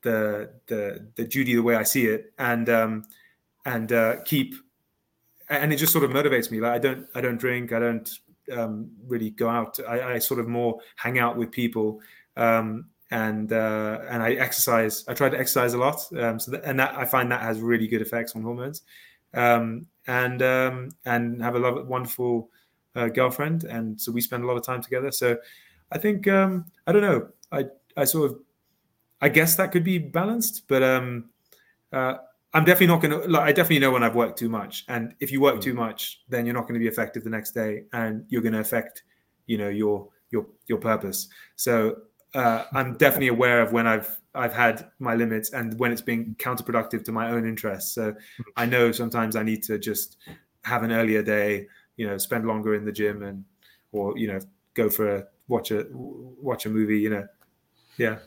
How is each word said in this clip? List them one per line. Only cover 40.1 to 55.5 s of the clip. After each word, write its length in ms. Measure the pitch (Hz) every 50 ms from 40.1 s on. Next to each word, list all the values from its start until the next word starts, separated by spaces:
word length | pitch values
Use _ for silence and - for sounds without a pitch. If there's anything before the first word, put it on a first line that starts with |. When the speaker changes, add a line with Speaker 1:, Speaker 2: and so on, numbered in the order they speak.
| _ _ _ _
Speaker 1:
your, 160 | - 110 104 - - _ _
your 140 | - 117 104
purpose. 480 | - 117 110 107 - 98 95 - - - - - - - _
So, 440 | - - 127 120 113 107 110 113 - - _ _ _ _ _ -
uh, 320 | 135 127 117 113 113 - - -
I'm 240 | 135 131 127 131 -
definitely 300 | 151 139 127 - 139 127
aware 340 | 120 117 127 123 123 120
of 120 | 117 113 113
when 120 | 117 117
I've, 340 | 117 110 110 104 - - - _ _ _
I've 200 | 135 123 117 104
had 360 | 117 120 117 110 110 - - _ _
my 140 | 135 120 113
limits 400 | 117 117 113 110 110 107 - -
and 240 | 131 120 113 110 113
when 120 | 127 120
it's 100 | 120 113
been 340 | - - 120 117 117 110 110 _
counterproductive 640 | - 127 123 113 - - 120 120 110 - - 110 -
to 60 | -
my 200 | 113 110 113 117
own 160 | 120 120 117 113
interests. 460 | 113 110 - 110 98 98 - - -
So 200 | 120 113 107 107
Speaker 2:
Mm. 300 | - - - - - 120 - _
Speaker 1:
I 100 | - 120
know 260 | 117 123 123 120 117
sometimes 440 | 113 117 123 117 113 113 113 110 107
I 80 | 110 107
need 180 | 110 110 107 -
to 140 | - 110 101
just 400 | 101 110 104 - - - - _ - - - - _ _ _ _ _
have 200 | - 127 120 110
an 80 | 113
earlier 300 | 117 113 113 110 110 107
day, 460 | 104 107 107 104 104 104 104 101 101 101 - - _ _ _
you 100 | - 113
know, 120 | 104 101 95
spend 260 | - - - 117 110
longer 300 | 113 110 107 107 110 107
in 100 | 104 104
the 60 | 107
gym 320 | 98 104 107 104 104 104 101
and, 200 | 101 98 98 98 _ _ _ _ _ _ _ _ _
or, 240 | - 107 101 98 113 127
you 100 | 113 104
know, 120 | 98 95 95 - _ _ _ _ _
go 120 | - 117 107
for 280 | - - 110 104 101
a, 120 | 98 98 - _ _ _
watch 240 | -